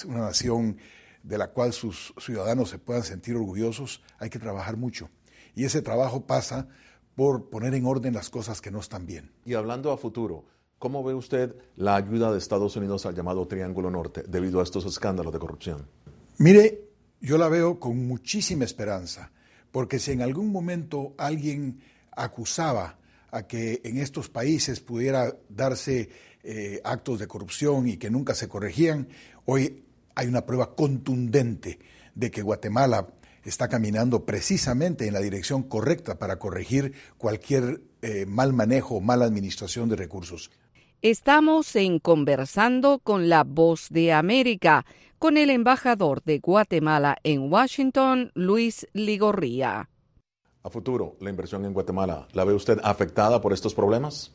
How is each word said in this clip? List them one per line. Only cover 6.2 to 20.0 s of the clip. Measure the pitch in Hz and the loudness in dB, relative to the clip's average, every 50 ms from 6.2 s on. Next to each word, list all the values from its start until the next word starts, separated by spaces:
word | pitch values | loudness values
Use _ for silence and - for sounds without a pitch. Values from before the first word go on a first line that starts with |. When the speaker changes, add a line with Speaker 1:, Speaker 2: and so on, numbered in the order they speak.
| - | -4
Speaker 1:
pasa | - 131 131 - - 120 135 135 - _ _ _ - _ _ _ _ - | -2 -2 -2 -2 -4 -8 -10 -10 -12 _ _ _ -20 _ _ _ _ -2
por | 131 135 143 131 113 - - | 2 2 2 2 0 -4 -10
poner | - 107 113 131 135 | -10 -6 -4 -2 -2
en | 131 123 | 0 0
orden | 127 135 131 117 131 117 | 0 0 0 -2 -4 -4
las | 101 - - | -4 -8 -8
cosas | - 120 104 113 107 - | -10 -10 -8 -8 -10 -12
que | - 101 | -12 -10
no | 98 87 | -10 -10
están | 90 - - 92 87 | -10 -10 -12 -14 -12
bien. | 85 87 76 76 - _ _ - | -12 -14 -16 -16 -20 _ _ -10
Speaker 2:
Y | 120 120 | -6 -4
hablando | 110 107 113 120 131 135 147 | -4 -4 -4 -6 -4 -2 -4
a | 135 | -4
futuro, | 131 - - - 120 113 98 82 76 - _ _ _ _ _ _ - | -2 -6 -8 -6 -4 -6 -6 -6 -10 -12 _ _ _ _ _ _ -8
¿cómo | - 123 139 139 131 | -6 -6 -6 -4 -4
ve | 131 131 | -4 -6
usted | 131 127 - 139 127 127 123 - - - _ _ | -6 -6 -2 -2 -2 -2 -2 -6 -14 -20 _ _
la | - 95 104 101 | -2 0 2 2
ayuda | 98 101 101 113 113 117 110 | 2 0 0 0 2 2 2
de | 104 92 | 2 0
Estados | - - 107 98 104 98 - | -2 -2 0 0 0 0 -2
Unidos | 110 101 98 98 95 - | -4 -4 -4 -4 -4 -6
al | 95 87 | -6 -6
llamado | 90 85 90 92 92 90 | -6 -6 -4 -4 -4 -4
Triángulo | - 101 95 92 92 90 92 92 90 | -6 -6 -8 -6 -6 -6 -4 -4 -4
Norte | 90 87 82 - - - - | -4 -4 -6 -8 -10 -12 -10
debido | 95 92 90 92 92 90 90 | -6 -4 -2 -2 0 0 0
a | 90 | 0
estos | 90 - 98 90 | 0 -4 -8 -6
escándalos | 95 - - - 101 92 90 80 80 | -6 -8 -6 -4 -4 -4 -4 -6 -6
de | 78 80 | -6 -8
corrupción? | 80 78 78 - - 90 78 71 69 - _ _ _ - - - - _ _ - | -8 -10 -12 -10 -10 -10 -10 -10 -12 -18 _ _ _ -20 -20 -20 -20 _ _ 8
Speaker 1:
Mire, | 143 170 196 208 214 220 214 - - - _ _ _ _ _ - | 10 12 12 12 10 8 4 -2 -14 -20 _ _ _ _ _ -10
yo | - 131 151 | -4 0 2
la | 160 170 156 | 4 4 4
veo | 165 170 170 175 175 170 | 4 2 2 2 0 -2
con | - 120 120 127 123 | -4 -4 -4 -2 -4
muchísima | 123 127 117 - - - 208 - - 180 143 120 | -4 -6 -6 -6 -6 -6 -4 -4 -4 -2 -2 -4
esperanza, | 98 - - 104 104 98 92 87 85 - - - - _ _ _ _ _ _ _ _ | -4 -4 -6 -6 -4 -4 -6 -8 -10 -14 -16 -16 -20 _ _ _ _ _ _ _ _
porque | - 131 123 - 139 | -6 -4 -4 -2 -4
si | 120 | -4